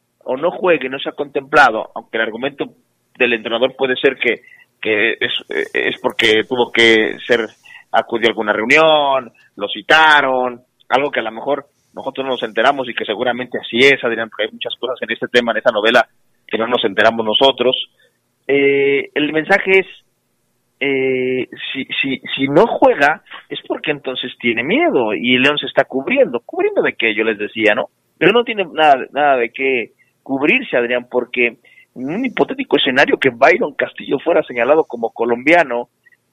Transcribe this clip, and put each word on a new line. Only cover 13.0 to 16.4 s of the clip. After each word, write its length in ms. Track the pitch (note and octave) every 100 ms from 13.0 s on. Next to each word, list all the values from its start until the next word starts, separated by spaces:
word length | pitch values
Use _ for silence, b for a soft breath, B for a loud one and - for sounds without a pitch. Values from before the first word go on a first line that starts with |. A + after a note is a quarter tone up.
| A2
seguramente 520 | G2+ B2 A#2+ B2 A#2
así 200 | - A#2
es, 260 | C#3 C3
Adrián, 240 | B2 A2+ A2+
porque 160 | -
hay 80 | A2
muchas 220 | A#2 A#2+ -
cosas 180 | A#2+ B2
en 100 | A2
este 180 | A2+ C3
tema, 240 | B2 A#2
en 60 | A2
esta 140 | B2+
novela, 340 | G#2+ G#2+ A#2+ A2 _ _ _